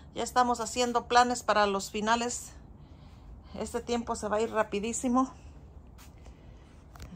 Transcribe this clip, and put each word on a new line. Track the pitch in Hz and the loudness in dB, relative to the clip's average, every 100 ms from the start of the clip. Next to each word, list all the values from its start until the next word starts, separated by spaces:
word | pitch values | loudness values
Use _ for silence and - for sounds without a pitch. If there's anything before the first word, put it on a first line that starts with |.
| - | -12
ya | - | -8
estamos | 233 247 247 240 | 0 2 2 2
haciendo | 220 247 247 240 - | -2 0 0 0 4
planes | 240 247 240 | 6 6 4
para | - 208 208 | 2 4 4
los | 196 - | 2 -4
finales. | 214 214 240 240 - - - - - - - - - - - - - | -2 2 2 0 -6 -10 -16 -20 -20 -20 -20 -20 -20 -20 -20 -14 -10
Este | 214 240 | -6 -6
tiempo | 233 240 233 226 | -2 -2 -2 -4
se | 214 | -2
va | 208 | 0
a | |
ir | 226 | 0
rapidísimo. | 214 214 202 220 226 254 247 262 - - - - - - - - - - - - - - - - - - | 0 0 -2 -2 -2 0 2 2 -4 -18 -20 -20 -20 -20 -20 -20 -20 -20 -20 -20 -20 -20 -20 -20 -18 -16